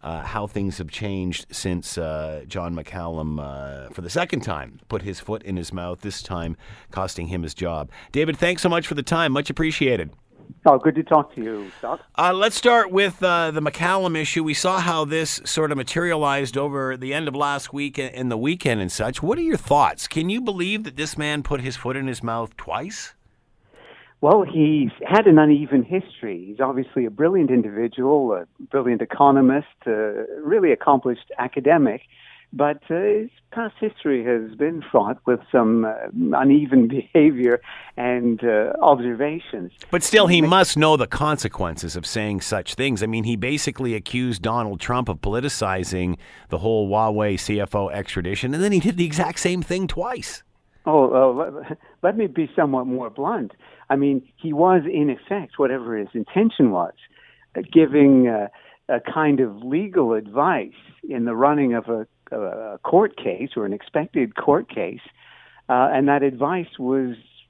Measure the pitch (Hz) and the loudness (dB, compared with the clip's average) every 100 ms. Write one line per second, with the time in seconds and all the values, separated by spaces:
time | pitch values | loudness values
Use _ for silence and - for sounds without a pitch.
0 | - 80 67 110 104 - 98 - 82 - | -12 -12 -8 -8 -8 -6 -6 -6 -12 -10
1 | 104 98 90 85 - - 98 90 82 - | -8 -6 -6 -6 -10 -8 -6 -6 -6 -8
2 | 80 78 78 78 67 98 87 85 78 90 | -6 -6 -8 -10 -12 -10 -8 -8 -10 -12
3 | 85 80 78 76 71 69 69 69 65 - | -10 -8 -6 -8 -10 -12 -14 -14 -16 -14
4 | 87 160 180 147 117 80 64 - _ 110 | -8 -6 -4 -6 -6 -8 -10 -18 _ -8
5 | 98 92 - 110 - 92 82 92 87 90 | -8 -12 -10 -10 -6 -8 -6 -10 -10 -10
6 | 104 - - 90 85 82 - - - - | -12 -12 -10 -8 -8 -10 -14 -20 -14 -8
7 | 95 - 82 92 82 - 87 80 73 - | -6 -6 -8 -8 -8 -6 -6 -6 -8 -14
8 | - 135 156 151 170 180 180 170 160 147 | -8 -2 -2 0 -2 0 0 -2 -4 -8
9 | 131 165 165 135 143 131 160 156 135 117 | -4 -2 0 0 -4 -4 -4 0 0 0
10 | 80 - _ _ - - - 135 160 147 | -4 -12 _ _ -20 0 4 6 4 0
11 | 156 165 120 - 110 107 101 - 117 147 | 2 2 2 -8 -10 -10 -12 -12 -10 -10
12 | _ - 170 185 214 - 240 240 202 185 | _ -2 0 2 0 2 4 4 4 2
13 | 196 175 185 175 165 156 151 - 170 190 | 0 0 0 2 0 -2 -4 -2 0 0
14 | 185 160 151 - 156 143 185 185 175 165 | 0 -2 -2 -2 -2 -2 -2 0 0 -2
15 | 151 160 160 - - - 156 143 127 160 | -2 -2 -4 -6 -6 -2 -2 -2 -4 -4
16 | 175 160 147 139 135 135 143 139 131 131 | -2 0 0 -2 -2 -4 -4 -4 -6 -6
17 | 131 147 156 139 143 143 - 139 143 139 | -6 -6 -6 -2 -2 -2 -8 -8 -8 -6
18 | 131 123 127 113 131 175 - 113 92 - | -8 -6 -4 -2 -2 -2 -2 0 -2 -4
19 | 110 131 151 277 330 285 - 143 113 76 | -6 -4 -4 -2 -2 -2 2 2 2 0
20 | - 156 165 214 247 190 175 214 214 131 | -8 -4 -2 -2 -4 -4 -4 -4 -8 -8
21 | 151 - 151 147 135 143 127 123 123 131 | -8 -4 -4 -4 -4 -4 -6 -8 -6 -6
22 | 135 120 113 117 113 - - 90 160 214 | -6 -6 -6 -6 -6 -10 -8 -8 -8 -12
23 | - _ _ _ _ _ _ _ - - | -16 _ _ _ _ _ _ _ -20 -20
24 | _ _ 143 208 175 160 151 156 127 - | _ _ 4 6 4 2 2 4 0 -4
25 | - 196 214 156 151 147 147 135 113 185 | 0 4 8 8 8 6 4 0 0 -4
26 | 185 - 113 90 92 104 131 131 127 - | -6 -12 -10 -10 -12 -4 -2 -2 -4 -4
27 | 120 104 156 190 143 127 107 104 117 120 | -4 0 2 4 4 2 2 -2 -4 0
28 | 127 147 127 95 87 _ - 139 123 113 | 2 2 2 -2 -6 _ -6 -2 0 0
29 | 110 - 143 139 131 139 151 _ - 107 | -2 4 6 8 6 4 -2 _ -4 -2
30 | 107 107 110 - 151 208 180 127 - 139 | -2 -4 -8 -8 0 2 4 2 4 4
31 | 127 120 - - 123 - 131 165 135 104 | 2 -4 -8 -8 -6 -2 4 4 4 0
32 | _ _ - - _ - 147 147 _ 165 | _ _ -20 -20 _ 0 0 0 _ -2
33 | 202 208 226 _ _ - 226 - 214 - | 2 0 -2 _ _ -8 -8 -4 -6 -4
34 | 156 135 117 120 110 113 147 165 135 127 | -2 0 2 0 -2 -2 -2 -2 0 2
35 | 104 131 - 123 - 131 113 113 110 110 | 2 -2 0 0 2 2 4 4 2 -4
36 | - - 156 143 135 143 147 135 113 135 | -8 -4 0 2 6 6 6 4 4 2
37 | - 170 151 131 123 120 - - - - | 2 6 6 6 2 2 -2 -20 -18 -6
38 | 123 123 120 113 120 107 110 - 170 139 | -2 0 0 0 2 2 0 4 6 6
39 | 120 117 143 160 - 110 90 _ - 175 | 2 -2 -4 -6 -10 -12 -12 _ -4 -2
40 | - 214 190 175 156 185 180 - 156 151 | 4 6 6 6 6 6 4 4 4 4
41 | 113 - 151 151 - - 90 80 87 87 | 2 -2 -2 -2 -4 -4 -6 -6 -8 -8
42 | 82 113 107 98 - 104 87 - 135 113 | -6 -4 -2 -4 -4 -6 -6 -4 -2 -2
43 | 110 113 110 113 117 147 - - 127 110 | -2 -4 -4 -4 -4 -4 -4 -4 -6 -6
44 | - 123 127 107 110 117 110 95 - 123 | -6 -4 -4 -4 -4 -4 -4 -8 -4 -4
45 | 120 85 - 110 143 - 101 95 87 92 | -2 -4 -4 -4 -4 -4 -4 -4 -4 -4
46 | 90 85 - - - 82 101 110 101 104 | -4 -4 -10 -20 -8 -4 -2 0 0 0
47 | 110 107 104 98 - 104 101 104 98 87 | 0 0 -2 -2 -2 -4 -2 -2 -4 -6
48 | 98 - 87 101 127 147 196 196 180 175 | -8 -6 -6 -4 -4 -2 2 2 0 -2
49 | 175 151 160 170 180 180 165 180 190 - | -2 -2 -4 -2 -2 -2 -4 -4 -4 -4
50 | 233 254 - - _ _ _ _ - 151 | -6 -8 -10 -16 _ _ _ _ 4 6
51 | 131 131 131 123 165 147 143 156 _ _ | 6 6 4 4 -4 -8 -12 -14 _ _
52 | 175 214 208 135 151 - 151 135 127 127 | -2 0 -2 0 -2 0 2 2 -2 -4
53 | 120 107 147 220 110 _ - - _ 139 | -6 -6 -4 -4 -6 _ -20 -20 _ 0
54 | 139 135 - _ 165 147 175 185 151 160 | 2 0 -4 _ -6 2 4 4 2 0
55 | 147 123 - 202 170 - 135 131 117 113 | 0 -2 -6 -8 -8 -2 0 0 -4 -6
56 | 98 117 107 - 226 - 131 92 85 - | -6 -6 -4 2 2 4 2 4 -2 -6
57 | _ _ _ _ _ - 95 165 156 143 | _ _ _ _ _ -10 2 6 6 6
58 | 139 135 123 110 101 - _ _ _ 123 | 8 8 6 2 -4 -10 _ _ _ -4
59 | - - 156 143 127 101 123 147 208 180 | -2 -2 2 2 0 -2 -4 -4 -2 0
60 | 123 113 104 110 156 160 95 - _ _ | 2 0 -2 0 0 0 -4 -14 _ _
61 | - 131 117 113 135 147 135 117 110 113 | -10 -4 -4 2 2 4 2 0 -2 -6
62 | 107 _ - 117 98 110 110 101 - 175 | -6 _ -12 -8 -6 -8 -12 -10 2 2
63 | 208 - - 87 135 - 104 101 - 151 | 2 -2 -6 -6 -6 -6 -4 -6 -4 -4
64 | 156 - 120 - - 147 - - 87 - | -2 -2 -2 -2 2 2 0 -8 -8 -8
65 | - _ - - - _ _ 127 135 139 | -18 _ -20 -20 -20 _ _ 2 4 4
66 | 143 143 139 127 143 180 165 - 127 135 | 2 4 2 0 -2 -2 -6 -8 -2 0
67 | 127 113 _ _ _ | -2 -6 _ _ _